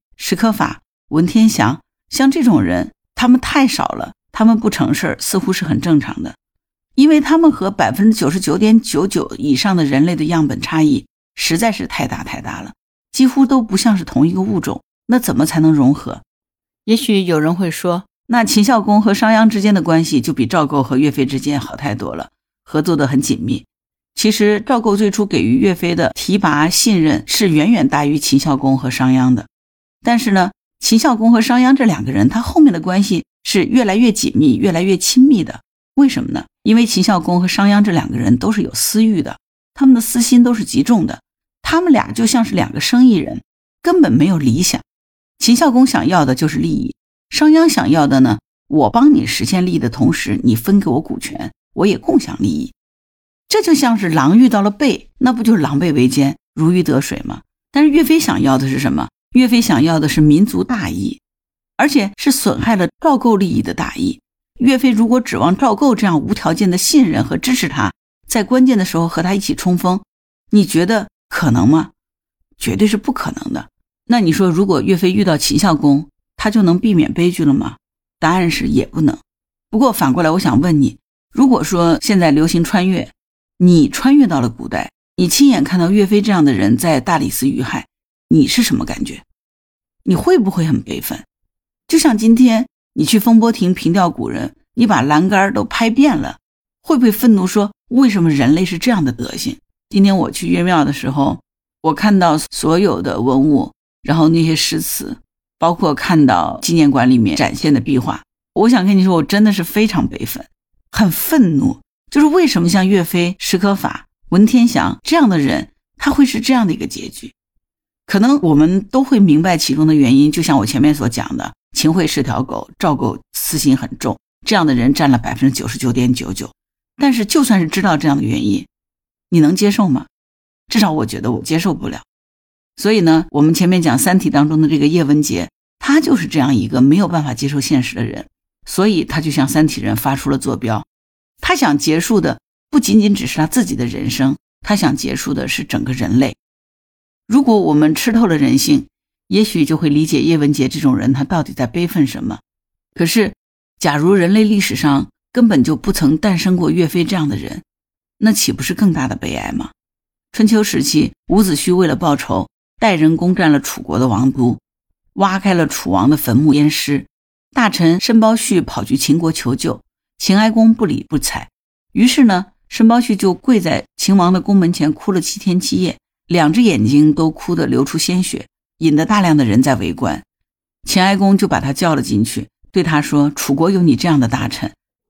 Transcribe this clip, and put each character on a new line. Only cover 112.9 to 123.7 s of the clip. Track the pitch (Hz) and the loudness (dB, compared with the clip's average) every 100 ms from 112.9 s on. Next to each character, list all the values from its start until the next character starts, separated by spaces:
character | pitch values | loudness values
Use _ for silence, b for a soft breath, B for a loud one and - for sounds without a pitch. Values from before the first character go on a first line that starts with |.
| 196 | 2
飞、 | 165 180 175 185 | 0 -2 -2 -4
史 | - 185 | -4 -2
可 | 202 | 0
法、 | 196 - - - _ - | -2 -6 -10 -18 _ -2
文 | 175 220 | 2 4
天 | 254 233 | 4 2
祥 | - 85 - | 2 -2 -6
这 | - 330 | -2 2
样 | 262 | 2
的 | 170 | 2
人， | 139 73 - _ _ - | 0 -2 -6 _ _ -8
他 | - | -2
会 | 285 | 2
是 | 262 220 | 2 0
这 | - | 0
样 | 254 202 | 0 0
的 | |
一 | - | -2
个 | - | -8
结 | - - | -10 -16
局？ | - - - _ _ _ _ _ _ - | -16 -20 -20 _ _ _ _ _ _ -6
可 | 196 | 0
能 | 233 285 | 2 2
我 | 175 | 2
们 | 147 160 190 | 2 2 0
都 | 202 262 | -2 -2
会 | 269 247 | 2 4
明 | 190 147 | 4 4
白 | 180 170 | 2 -2
其 | - | -2
中 | 135 156 | 0 2
的 | |
原 | 151 131 135 | 4 4 4
因， | 147 | 4
就 | 151 | 2
像 | 160 139 | 0 0
我 | |
前 | 107 139 | 0 0
面 | 147 | 0
所 | 147 123 | 0 -4
讲 | - - 62 | -6 -8 -8
的， | 50 - _ - | -10 -14 _ -4
秦 | 156 | 0
桧 | 170 156 | 0 -2
是 | - | -2
条 | 131 - | -4 -4
狗， | 131 - - - | -6 -10 -12 -6
赵 | 196 | -4
构 | - 113 - _ | -2 -4 -6 _
私 | - - 156 | -12 -8 -2
心 | 143 | 0